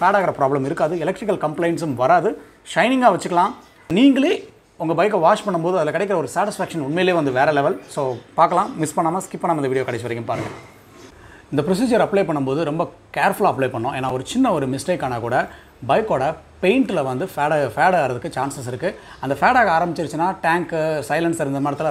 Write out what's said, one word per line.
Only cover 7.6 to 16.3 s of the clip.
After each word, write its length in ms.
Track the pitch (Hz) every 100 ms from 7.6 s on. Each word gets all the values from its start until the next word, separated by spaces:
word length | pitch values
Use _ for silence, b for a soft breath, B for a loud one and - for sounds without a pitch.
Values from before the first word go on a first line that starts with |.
லெவல். 180 | 143 - - -
So 80 | 131 117 - -
பார்க்கலாம், 300 | 170 180 214 262
மிஸ் 140 | 151 -
பண்ணாம, 240 | 165 185 185
ஸ்கிப் 160 | 170
பண்ணாம 180 | 151 156
இந்த 80 | 135
வீடியோ 160 | 131 127
கடைசி 180 | 117 117
வரைக்கும் 220 | 117 117
பாருங்க. 200 | 113 107 - - - - B B B B B B
இந்த 80 | 139 151
ப்ரொசீஜர் 360 | 190 247 226
அப்ளை 180 | 156 196 165
பண்ணும்போது 320 | 151 135 139 156
ரொம்ப 120 | 160 123 - - -
கேர்ஃபுல்லா 320 | 175 190 190
அப்ளை 140 | 123 131
பண்ணணும். 220 | 123 120 160
ஏன்னா 100 | 131 127
ஒரு 80 | -
சின்ன 180 | 247 262 165
ஒரு 80 | 131 131
மிஸ்டேக் 280 | - 180 139
ஆனா 100 | 120 113
கூட 120 | 131 185 B B B 120
பைக்கோட 340 | 170 220 151 139